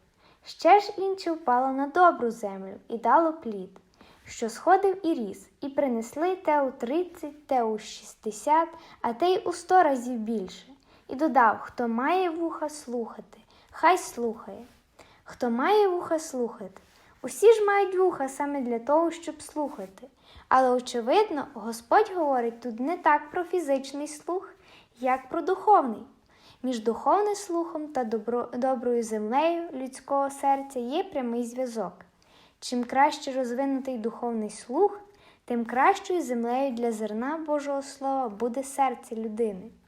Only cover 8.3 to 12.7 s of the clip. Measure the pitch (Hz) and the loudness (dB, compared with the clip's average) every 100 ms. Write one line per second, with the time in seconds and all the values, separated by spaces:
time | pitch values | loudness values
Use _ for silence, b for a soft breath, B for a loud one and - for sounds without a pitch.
8.3 | 214 - 311 330 B B B 240 233 349 | -6 2 2 2 B B B -6 0 2
9.3 | 370 - 349 - 370 330 269 240 247 214 | 2 0 -6 4 6 6 4 -2 -6 -4
10.3 | 226 185 - - 269 b b - 262 311 | -4 -6 -10 -20 -20 b b -12 -2 2
11.3 | 277 233 208 - - 240 226 269 370 370 | 6 6 4 -4 -6 -2 0 0 2 0
12.3 | 320 330 320 302 | -2 -4 -4 -8